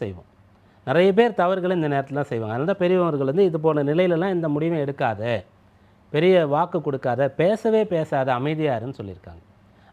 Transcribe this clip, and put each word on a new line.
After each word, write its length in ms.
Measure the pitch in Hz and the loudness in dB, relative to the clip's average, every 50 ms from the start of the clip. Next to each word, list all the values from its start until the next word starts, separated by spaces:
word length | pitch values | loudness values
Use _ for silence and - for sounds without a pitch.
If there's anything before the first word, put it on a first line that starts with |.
செய்வோம். 280 | 123 98 92 85 - _ _ _ _ _ _ _ _ _ _ _ - | -8 -10 -10 -12 -18 _ _ _ _ _ _ _ _ _ _ _ -4
நிறைய 240 | 127 135 165 185 196 185 214 | 0 2 4 4 4 6 4
பேர் 200 | 240 233 - - | 4 2 2 0
தவறுகளை 340 | 175 180 190 185 175 180 185 175 | 0 0 0 0 -2 -2 0 0
இந்த 100 | 156 147 143 | 0 0 0
நேரத்துல 260 | 139 135 - 135 143 | -2 -2 -2 -4 -4
தான் 100 | 143 - 123 | -4 -4 -4
செய்வாங்க. 200 | 113 113 107 110 | -4 -4 -4 -4
அதனால 160 | 120 147 185 196 | -2 -2 -2 -2
தான் 100 | 196 180 | 0 0
பெரியவர்கள் 460 | 175 185 180 175 165 147 139 139 135 143 | 2 2 2 2 2 0 0 0 0 2
வந்து 160 | 190 202 180 | 2 2 2
இது 100 | 160 160 151 | 2 0 0
போன்ற 180 | 160 156 151 143 143 | 2 2 2 0 0
நிலையிலலாம் 440 | 151 175 185 180 170 160 180 202 185 | 2 2 2 2 2 0 0 -2 -2
எந்த 120 | 175 165 156 147 | -2 -2 -2 -2
முடிவும் 280 | 147 160 165 170 156 139 | -2 -2 -2 -2 -2 -2
எடுக்காத, 380 | 143 139 - 143 120 107 101 110 120 117 101 - _ _ _ _ _ _ _ _ _ _ _ _ _ - | -4 -4 -2 -2 -2 -2 -2 -4 -4 -4 -4 -6 _ _ _ _ _ _ _ _ _ _ _ _ _ -2
பெரிய 240 | 147 170 185 185 175 160 143 143 | 2 4 4 4 4 4 2 0
வாக்கு 240 | 151 175 170 - 170 143 | 0 0 0 -2 -4 -4
கொடுக்காத, 420 | 147 139 127 - 131 120 123 143 135 - - | -4 -4 -4 -2 -2 0 0 0 -2 0 0
பேசவே 420 | 156 185 220 214 - 226 220 220 214 - 180 | 0 0 0 0 0 0 2 2 0 0 -2
பேசாத, 340 | 160 151 - 151 139 131 135 127 120 | -4 -2 -2 -2 -2 0 0 0 0
அமைதியா 320 | 131 151 160 156 156 147 127 110 | 0 -2 -2 -2 -2 -2 -2 -2
இருன்னு 200 | 113 135 135 - | -6 -8 -10 -10
சொல்லியிருக்காங்க. 420 | 107 98 90 90 - 90 85 85 - _ _ _ _ _ _ _ _ _ | -12 -12 -12 -14 -18 -20 -20 -20 -20 _ _ _ _ _ _ _ _ _